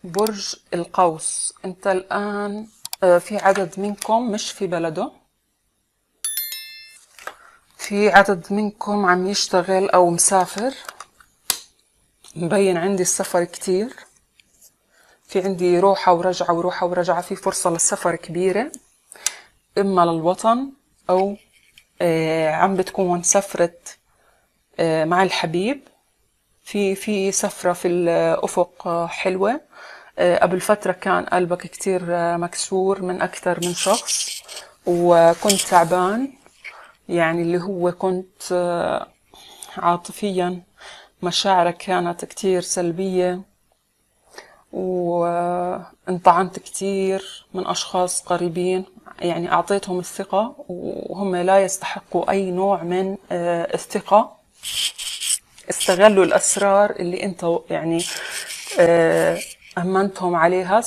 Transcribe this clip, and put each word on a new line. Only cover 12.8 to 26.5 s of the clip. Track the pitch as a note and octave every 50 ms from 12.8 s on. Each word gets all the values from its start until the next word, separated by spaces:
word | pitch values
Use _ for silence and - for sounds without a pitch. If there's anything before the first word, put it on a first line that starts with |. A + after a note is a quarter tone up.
| E3 G3 G3+ F#3
السفر | F3+ - - - F#3+ - - F3+ F3
كتير، | F3 - - - - F3+ F#3 G#3+ B3+ - - - _ _ _ _ _ _ _ _ _ _ _ - - _ _ _ _ _ _ _ _ _ _ _
في | _ - G3
عندي | F3+ G3 F#3+ E3+ F3+ F3+ F3 F3
روحة | F3+ G3 G3 F#3+ - F#3
ورجعة | F3+ E3 F3 F#3 F3+ - F3 -
وروحة | E3+ E3+ E3+ F3+ F3+ - F#3
ورجعة، | F3+ F3+ F3+ F3 F3+ E3+ F3
في | F3 - G3
فرصة | - - F#3+ F#3 - - F3+
للسفر | E3+ E3 - - G#3 - - F3+ E3
كبيرة، | E3 - - D#3+ E3+ F#3 F#3+ F3+ G3+ B3 D#4 - - _ _ _ _ _ _ - - - - - - - _ _ _ _ _ _ -
إما | G3+ G3 F#3+ F3+ F3
للوطن | E3+ E3 E3 D#3+ F3 F#3 - - A3 A#3 B3 C4+ C#4 - _ _ _ _ _ _ -
أو، | F3+ F#3 F#3+ G3+ G3+ - _ _ _ _ _ _ _ - _ _ _ _
آه، | F3 E3+ E3 D#3+ D#3+ D#3+ D#3+ D#3+ D#3+ D#3
عم | D3+ E3 F3 F#3+ G3
بتكون | F#3 F#3 - - - F#3+ F3+ F3 F3
سفرة، | E3+ - - G3+ G3 - - - F3 E3+ - - _ - - _ _ _ _ _ _ _ _ _ _ _ _ _ _ _ _ -
آه، | E3 E3 D#3+ D#3+ D#3
مع | D#3+ F3 F3+
الحبيب، | F#3+ F3 - - - E3+ D#3+ F3 F#3 A3+ C#4+ C#4 - _ _ _ _ _ _ _ _ _ _ _ _ _